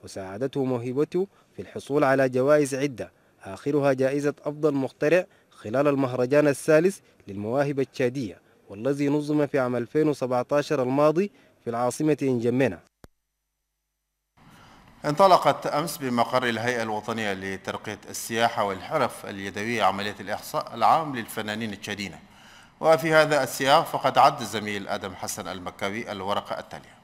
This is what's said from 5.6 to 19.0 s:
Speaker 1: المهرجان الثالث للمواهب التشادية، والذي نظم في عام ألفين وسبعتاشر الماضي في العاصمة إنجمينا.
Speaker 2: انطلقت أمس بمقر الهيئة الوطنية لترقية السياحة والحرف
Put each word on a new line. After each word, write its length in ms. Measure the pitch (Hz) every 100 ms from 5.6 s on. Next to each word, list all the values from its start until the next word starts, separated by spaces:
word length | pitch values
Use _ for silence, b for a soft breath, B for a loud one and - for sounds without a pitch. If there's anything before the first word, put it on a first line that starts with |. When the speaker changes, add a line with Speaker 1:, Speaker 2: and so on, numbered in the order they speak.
| 104 123 147
Speaker 1:
المهرجان 600 | 139 135 123 123 143 147
الثالث 500 | 135 - 156 180 - b b -
للمواهب 520 | 98 104 131 143 139
التشادية، 600 | 131 - 127 131 113 - b b _
والذي 400 | 101 120 143 143
نظم 380 | 147 147 151 143
في 120 | 143
عام 180 | 123 123
ألفين 320 | 117 156 156
وسبعتاشر 720 | 139 127 123 123 147 143 147
الماضي 480 | 127 135 147 156 202 b b b
في 60 | -
العاصمة 460 | 117 123 - 156 147
إنجمينا. 580 | 139 123 117 123 131 87 _ _ - _ _ _ _ _ _ _ _ _ _ _ _ _ B B B B B -
Speaker 2:
انطلقت 600 | 147 151 196 170 151 139 156
أمس 300 | 143 165 -
بمقر 520 | 135 120 - 127 123
الهيئة 340 | 113 117 123
الوطنية 500 | 110 107 104 113 107
لترقية 680 | 95 95 95 - 101 - 104 -
السياحة 560 | - - 113 117 -
والحرف 640 | 101 95 87 151